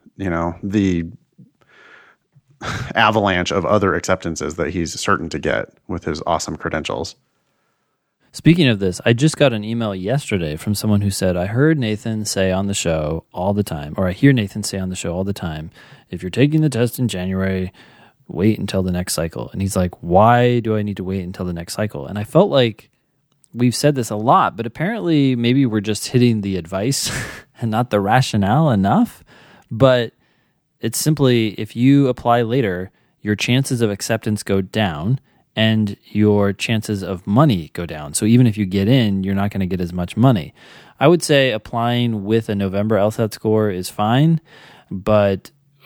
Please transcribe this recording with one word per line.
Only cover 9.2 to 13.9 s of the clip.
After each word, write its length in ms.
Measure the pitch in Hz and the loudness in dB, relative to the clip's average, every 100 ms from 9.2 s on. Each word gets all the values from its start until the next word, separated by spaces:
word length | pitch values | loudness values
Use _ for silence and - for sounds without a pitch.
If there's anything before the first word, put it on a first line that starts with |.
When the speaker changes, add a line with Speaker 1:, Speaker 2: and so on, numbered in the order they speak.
| 151 - | 2 4
Speaker 2:
got 160 | 143 | 2
an 120 | 110 | 2
email 300 | 107 117 110 | -4 -4 -4
yesterday 640 | 95 95 143 - 101 80 76 | -4 -2 -4 -2 -4 -2 -6
from 180 | - | -4
someone 260 | 104 110 104 | -2 0 2
who 100 | 101 | 0
said, 260 | 95 95 87 | 0 0 0
"I 100 | 95 | -2
heard 320 | 113 156 156 | 2 2 2
Nathan 460 | 110 104 113 110 | 0 -4 -4 -6
say 280 | 107 98 95 | -4 -2 0
on 140 | 92 101 | 0 -2
the 80 | |
show 500 | 98 85 80 76 82 - | -2 -2 -2 -2 -6 -8
all 220 | - 92 | -6 -2
the 80 | 101 | 0
time, 320 | 101 78 73 | -2 -6 -8